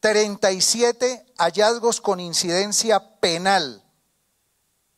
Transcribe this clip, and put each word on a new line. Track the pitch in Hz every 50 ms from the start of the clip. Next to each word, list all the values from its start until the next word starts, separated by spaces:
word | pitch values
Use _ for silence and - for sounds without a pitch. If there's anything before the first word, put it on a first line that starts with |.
Treinta | - 214 214 208 214 208 202 196 - 196
y | 190 185
siete | 165 - - 226 240 240 233 240 254 247 254 233 - _ _
hallazgos | - 175 170 165 185 208 214 233 233 220 233 220 -
con | - 214 196 180
incidencia | 180 175 165 - - 175 170 180 196 208 202 - - 226 214 196 202 _ _ _
penal | - 185 165 165 180 190 196 190 160 135 113 98 _ _ _ _ _ _ _ _ _ _ _ _ _ _ _ _ _ _ _ _ _ _ _